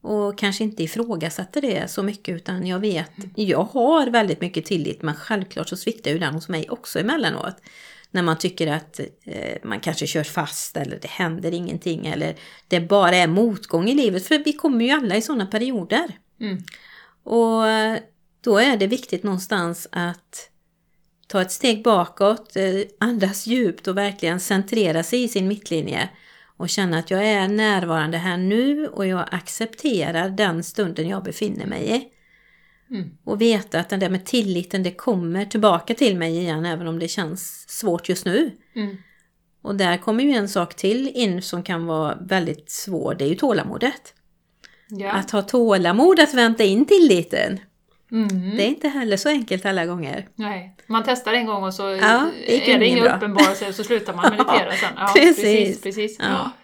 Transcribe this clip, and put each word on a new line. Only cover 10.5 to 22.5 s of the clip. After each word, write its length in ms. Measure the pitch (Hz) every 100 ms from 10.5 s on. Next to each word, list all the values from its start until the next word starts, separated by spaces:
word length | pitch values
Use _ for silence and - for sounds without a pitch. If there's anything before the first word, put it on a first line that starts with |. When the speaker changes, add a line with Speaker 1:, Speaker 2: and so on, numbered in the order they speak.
| - - -
Speaker 1:
eller 220 | 143 -
det 60 | -
händer 420 | - 175 165 170
ingenting 520 | 175 175 165 180 160 156
eller 280 | 156 156 - - - _
det 120 | 180
bara 360 | 170 202 180 180
är 100 | 170
motgång 600 | 175 226 196 - 170 190
i 60 |
livet. 320 | 277 247 185 185
För 120 | 311
vi 80 | 302
kommer 320 | 294 320 240
ju 60 | 240
alla 260 | 302 247 196
i 60 |
såna 240 | 220 277 190
perioder. 720 | 214 247 247 170 240 330 185 _ _
Speaker 2:
Mm. 180 | 214 185 180 - - - - _
Speaker 1:
Och, 440 | - 233 226 226 220
eh, 300 | 220 220 226 220 _ _ _
då 180 | - 240
är 180 | 254 240
det 100 | 196
viktigt 360 | 254 - 180
någonstans 680 | 208 185 190 208 170 170 -
att 560 | - 175 180 _ - - _ _ _ _ _ _ _ _
ta 140 | 202
ett 100 | 185
steg 300 | - 262 220
bakåt, 720 | 233 202 170 - 202 220 -